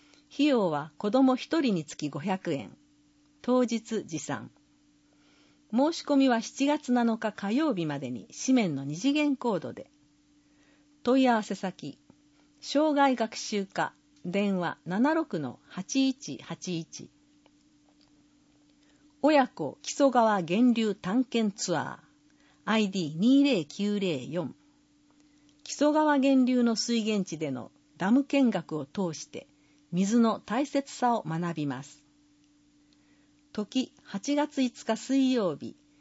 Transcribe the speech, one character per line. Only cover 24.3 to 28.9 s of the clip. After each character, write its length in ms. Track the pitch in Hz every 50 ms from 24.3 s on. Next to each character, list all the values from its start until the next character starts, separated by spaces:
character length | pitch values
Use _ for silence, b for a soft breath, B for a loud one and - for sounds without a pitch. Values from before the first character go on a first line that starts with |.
| 156 180 160 - - _ _ _ _ _ _ _ _ _ _ _ b b b b b b b b b b b
木 100 | - -
曽 200 | - 277 294 302
川 240 | 302 311 302 294 277
源 280 | 254 277 269 262 254
流 160 | 240 254 247
の 140 | 240 233 226
水 280 | 196 - - 240 226 208
源 200 | 220 214 202 185
地 140 | - 170 156
で 120 | 160 143
の 220 | 131 123 101 - _ _ _ _ _ -
ダ 140 | 170 196
ム 140 | 240 277 277
見 240 | - 285 277 269 233
学 280 | 202 175 151 - 156 151
を 80 | 156
通 280 | -